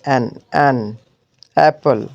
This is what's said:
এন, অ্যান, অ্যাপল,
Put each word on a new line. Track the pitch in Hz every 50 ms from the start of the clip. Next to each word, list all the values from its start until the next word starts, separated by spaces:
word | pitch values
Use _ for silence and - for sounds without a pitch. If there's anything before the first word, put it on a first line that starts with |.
| -
এন, | 143 135 127 120 110 - - - _
অ্যান, | - 147 147 139 135 123 110 104 113 117 _ _ _ _ _ _ _ _ - _ _
অ্যাপল, | 147 151 151 156 - - 151 127 107 - -